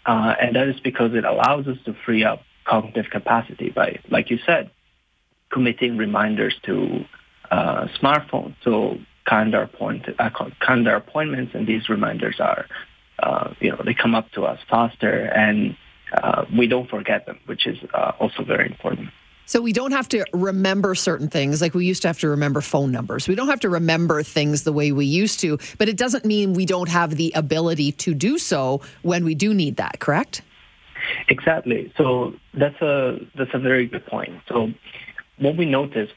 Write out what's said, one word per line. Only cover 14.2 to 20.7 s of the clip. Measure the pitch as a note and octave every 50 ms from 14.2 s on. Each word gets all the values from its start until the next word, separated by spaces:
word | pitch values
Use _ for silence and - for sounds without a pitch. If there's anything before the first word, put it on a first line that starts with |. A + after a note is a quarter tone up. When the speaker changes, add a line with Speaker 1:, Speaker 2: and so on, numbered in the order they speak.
| A2 - -
Speaker 1:
to | G#2 F#2
us | - - - - -
faster, | A2+ A2+ A#2 A#2 - - A2 G#2 G#2+ A2 G#2+ - -
and, | A2 A2 G#2+ G#2+ G#2+ G#2 G#2 - - - - - _ _ - -
uh, | - - - - - - - -
we | A#2 A#2+
don't | A2+ B2+ B2+ B2 -
forget | - G#2 G#2 - G#2+ - -
them, | - - - _
which | - - - -
is, | - - - - - -
uh, | - - - - -
also | - - - - -
very | - - - -
important. | - - - - - - - - - - _ _ _ _ _ _
Speaker 2:
So | - - A#3
we | A#3+ A#3
don't | G3 A#3+ C4 C#4 C#4
have | C4+ B3+ -
to | - G#3+ F#3 - -
remember | F3+ F#3 G3 F#3+ F#3+ F#3+ F#3+